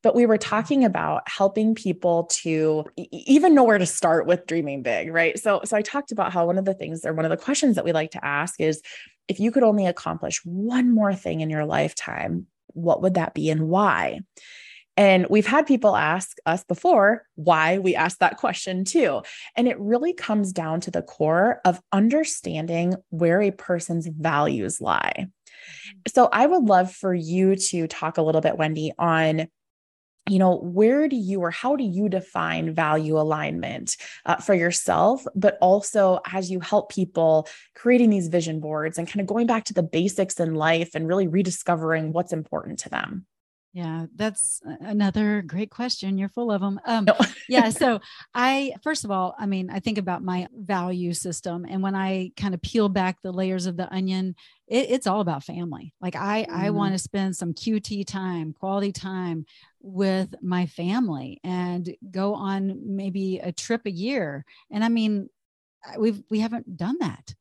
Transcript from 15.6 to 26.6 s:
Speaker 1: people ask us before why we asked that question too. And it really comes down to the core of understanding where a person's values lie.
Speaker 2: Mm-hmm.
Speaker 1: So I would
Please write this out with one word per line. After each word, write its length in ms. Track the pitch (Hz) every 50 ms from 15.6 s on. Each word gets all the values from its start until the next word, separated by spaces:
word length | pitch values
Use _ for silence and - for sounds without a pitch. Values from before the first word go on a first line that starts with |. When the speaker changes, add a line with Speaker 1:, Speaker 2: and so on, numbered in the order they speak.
| 311
Speaker 1:
people 300 | - 277 233 247 214 190
ask 400 | - 151 156 160 185 185 - - - _
us 200 | - 165 185 -
before 600 | _ 180 - - 349 359 233 196 202 226 233 - _ _
why 420 | - 151 170 170 156 156 160 180 196
we 160 | 190 185 170
asked 240 | - 160 175 - -
that 160 | 185 170 -
question 480 | - - 240 185 - - 196 185 185 190
too. 380 | 185 - 339 277 180 139 110 - - - - - - _
And 100 | - 240
it 140 | 247 - -
really 320 | 202 208 226 240 277 349
comes 400 | 370 - - - 214 214 202 190
down 300 | 185 - 165 160 160 170
to 100 | 180 -
the 100 | 170 170
core 600 | - - - _ 156 156 160 170 190 233 240 - _
of 180 | 185 175 - _ _ -
understanding 1000 | 196 208 226 262 302 320 302 - - - 190 165 156 156 165 165 165 170 175 185 185 _ _
where 320 | - 160 170 165 170 190
a 100 | 208 196
person's 560 | 196 196 - - 180 170 165 - 170 170 156 170
values 720 | 156 156 151 160 151 143 147 156 143 120 101 92 170 -
lie. 320 | - - 85 - - - - - - 185
Speaker 2:
Mm-hmm. 720 | _ _ _ - - - - - - - - 202 202 190 _ -
Speaker 1:
So 180 | - 262 247 - -
I 120 | 208 247
would 200 | 302 359 370